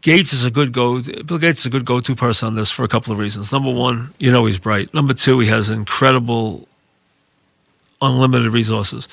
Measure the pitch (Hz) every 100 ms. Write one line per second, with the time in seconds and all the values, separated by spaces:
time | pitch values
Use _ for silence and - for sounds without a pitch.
0 | - 170 160 135 123 117 143 123 123 127
1 | 127 - 151 170 165 156 127 135 120 123
2 | 123 127 123 113 113 110 107 - 117 113
3 | - 104 104 101 104 139 135 123 123 117
4 | 127 - 131 123 110 95 110 104 98 151
5 | 143 127 - 131 110 113 104 110 104 -
6 | 131 131 120 117 110 92 - _ _ _
7 | _ _ _ _ _ _ _ _ _ _
8 | 139 127 131 123 117 117 110 110 101 117
9 | -